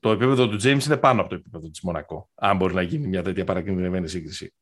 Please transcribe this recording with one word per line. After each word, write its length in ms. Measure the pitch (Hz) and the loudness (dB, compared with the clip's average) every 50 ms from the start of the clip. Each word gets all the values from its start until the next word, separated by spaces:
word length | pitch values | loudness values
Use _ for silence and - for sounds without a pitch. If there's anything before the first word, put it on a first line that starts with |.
Το 100 | - 110 | 2 2
επίπεδο 380 | 110 98 120 131 135 127 127 117 | 2 4 4 2 4 4 4 2
του 80 | 104 | 2
James 280 | 104 98 131 139 139 135 | 2 2 4 4 4 2
είναι 120 | 147 151 | 2 0
πάνω 240 | 131 - 135 127 107 | 4 4 4 4 4
από 100 | 95 - | 2 -2
το 40 | 92 | -4
επίπεδο 360 | 85 - - - 85 78 80 | -10 -10 -12 -16 -14 -14 -14
της 100 | 80 - | -16 -8
Μονακό, 500 | - 92 85 80 73 - 82 - - _ _ | -6 -6 -6 -6 -8 -8 -12 -12 -12 _ _
αν 220 | - - 98 98 | -2 0 2 2
μπορεί 180 | 92 92 92 87 | 4 2 0 2
να 80 | 92 90 | 0 -2
γίνει 240 | 85 160 151 147 | -2 -2 -4 -4
μια 160 | 92 92 92 82 | -2 -4 -4 -2
τέτοια 220 | 95 90 95 92 | -2 -4 -4 -2
παρακινδυνευμένη 640 | 98 95 92 82 98 95 92 92 90 90 92 90 80 | -2 -2 -2 -2 -2 -2 -2 -2 -2 -2 -2 -4 -4
σύγκριση. 460 | 90 90 78 78 78 - - - _ _ | -6 -8 -10 -10 -12 -12 -14 -14 _ _